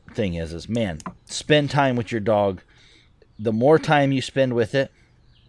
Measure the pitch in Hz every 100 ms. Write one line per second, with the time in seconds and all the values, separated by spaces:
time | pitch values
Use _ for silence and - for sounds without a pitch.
0 | - - 101 85 82 82 82 113 107 80
1 | - - - - - 151 143 143 139 123
2 | 113 120 104 107 101 92 - _ _ _
3 | _ _ _ - 110 110 131 196 277 151
4 | 139 135 - - 131 120 110 135 135 _
5 | _ _ _ _